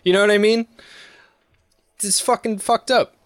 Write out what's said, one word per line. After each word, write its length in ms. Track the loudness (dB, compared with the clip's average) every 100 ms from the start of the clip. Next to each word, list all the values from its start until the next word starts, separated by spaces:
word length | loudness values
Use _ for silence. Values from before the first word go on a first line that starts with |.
You 100 | 0
know 80 | 2
what 100 | 2
I 60 | 2
mean? 280 | 2 0 -4 _ -20 -20 -20 -20 _ _ _ _ _ _ _ -10
It's 180 | -6 -4
fucking 400 | -2 -2 -4 -6
fucked 320 | -2 -2 0
up. 240 | 0 0 _